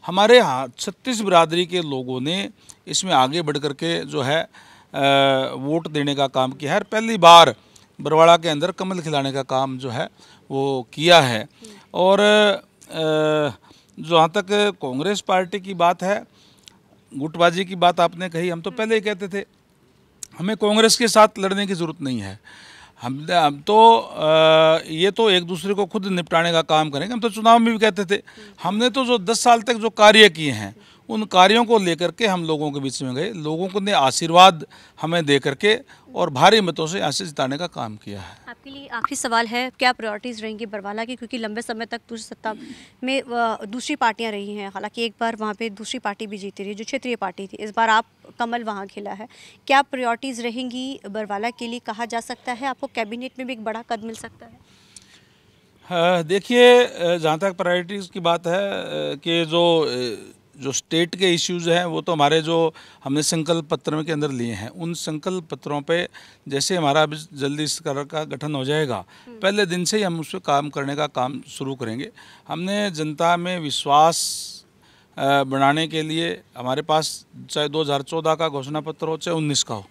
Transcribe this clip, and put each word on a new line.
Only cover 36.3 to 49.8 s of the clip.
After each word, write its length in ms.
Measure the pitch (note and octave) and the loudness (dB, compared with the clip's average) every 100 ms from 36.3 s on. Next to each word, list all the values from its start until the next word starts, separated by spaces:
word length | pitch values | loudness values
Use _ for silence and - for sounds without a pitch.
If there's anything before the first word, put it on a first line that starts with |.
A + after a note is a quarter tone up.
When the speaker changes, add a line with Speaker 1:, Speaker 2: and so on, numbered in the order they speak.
| C3 F3 A3 | 6 6 6
Speaker 1:
मतों 260 | F3+ E3 D#3 | 2 -4 -6
से 120 | G3 | -4
यहाँ 120 | E3+ | -4
से 140 | C3+ F#3 | -4 -8
जिताने 320 | D3+ C3 C#3+ | -4 -4 -4
का 100 | F3 | -8
काम 280 | - A#2 G#2 | -8 -12 -12
किया 260 | G#2+ G2+ | -14 -14
है। 160 | F2 - - | -16 -20 -20
Speaker 2:
आपके 200 | A#3 C4+ | -20 -20
लिए 180 | C#4 C#4 | -20 -12
आखिरी 280 | A#3+ - C#4 | -8 -6 -6
सवाल 320 | C4 A3+ A3+ | -2 -2 -2
है, 240 | A#3+ B3+ _ | -4 -6 _
क्या 120 | B3 | -2
प्रायोरिटीज 500 | B3 A3 G#3 B3 A3+ | 0 -6 -8 -10 -10
रहेंगी 240 | A3 G#3+ A3+ | -12 -10 -10
बरवाला 400 | G#3 G3 G#3+ A3+ | -10 -10 -10 -10
की? 100 | B3 | -12
क्योंकि 220 | A3+ B3 | -10 -10
लंबे 240 | A3 G#3+ | -8 -10
समय 240 | A#3 A3+ A3+ | -10 -10 -10
तक 160 | A#3 _ | -12 _
दूसरी 140 | A3+ | -16
सत्ता 320 | - A3+ A3 G#3+ - - - _ | -16 -12 -10 -10 -16 -20 -20 _
में, 180 | B3+ C4+ | -4 -4
अ, 440 | B3+ A#3+ A#3 G#3+ A3 | -4 -2 -2 -4 -8
दूसरी 300 | A#3+ - D4+ | -10 -8 -2
पार्टियां 360 | A#3 G#3+ A3+ | -2 -2 -6
रही 240 | G#3 G3+ G#3 | -8 -10 -10
हैं, 140 | G3 | -12
हालांकि 360 | F#3+ G#3 A#3 A#3 | -10 -10 -6 -8
एक 80 | - | -4
बार 160 | A3+ A3 | -6 -4
वहाँ 180 | G#3+ | -8
पे 160 | G3+ A3+ | -8 -10
दूसरी 300 | G3 G#3+ B3+ | -10 -12 -8
पार्टी 280 | A3 G3+ A3 | -8 -8 -12
भी 100 | G3+ | -10
जीती 260 | G3 - | -12 -12
रही, 100 | G3 | -12
जो 120 | G#3 A3 | -10 -8
क्षेत्रीय 300 | C4+ B3+ A#3 | -8 -6 -6
पार्टी 320 | G3 F3 G3 | -6 -10 -14
थी, 100 | - | -12
इस 180 | G#3+ G#3+ | -8 -2
बार 140 | A3+ | 2
आप 160 | A3 A#3 _ - - | 2 0 _ -20 -8
कमल 240 | A#3 A#3+ | -6 -6
वहाँ 240 | A3 G3+ G3 | -6 -10 -12
खिला 240 | - G3+ | -14 -14
है, 160 | G3 G#3+ - - _ - | -14 -16 -20 -20 _ 2
क्या 140 | C4+ | 2